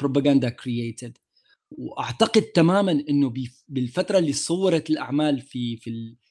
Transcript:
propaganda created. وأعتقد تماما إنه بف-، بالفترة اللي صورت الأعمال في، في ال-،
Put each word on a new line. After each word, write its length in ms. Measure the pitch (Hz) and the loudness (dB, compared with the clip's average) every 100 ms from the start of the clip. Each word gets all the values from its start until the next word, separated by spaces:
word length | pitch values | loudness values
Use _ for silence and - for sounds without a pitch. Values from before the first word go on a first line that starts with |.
propaganda 460 | 139 135 143 139 123 | -2 0 2 2 2
created. 640 | 120 127 120 117 113 120 117 _ _ _ _ _ | -4 -6 -4 -4 -8 -14 -18 _ _ _ _ _
وأعتقد 720 | - - - - - 226 220 | -14 -12 -8 -8 0 2 2
تماما 600 | - 175 165 196 196 151 151 | 2 4 4 4 2 0 0
إنه 200 | 143 135 | 2 2
بف-، 340 | 120 127 - _ | -2 -8 -12 _
بالفترة 500 | 135 123 175 180 196 | -4 -4 -4 0 2
اللي 160 | 160 | 2
صورت 560 | 127 - 175 190 165 - | -2 -2 0 2 2 0
الأعمال 520 | 151 127 143 151 139 | -2 0 0 0 0
في، 360 | - 123 120 117 | -4 -6 -6 -6
في 120 | 117 | -8
ال-، 260 | 113 113 120 _ | -10 -10 -14 _